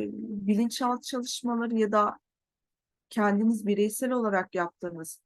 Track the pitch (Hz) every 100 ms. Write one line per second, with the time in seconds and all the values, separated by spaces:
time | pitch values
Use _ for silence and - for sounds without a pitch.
0 | 208 214 220 202 196 208 233 - 247 247
1 | - 254 247 - 240 233 233 226 214 214
2 | 208 - _ _ _ _ _ _ _ _
3 | _ 220 208 202 220 220 202 202 214 -
4 | 254 254 220 190 185 185 170 - 175 165
5 | 165 -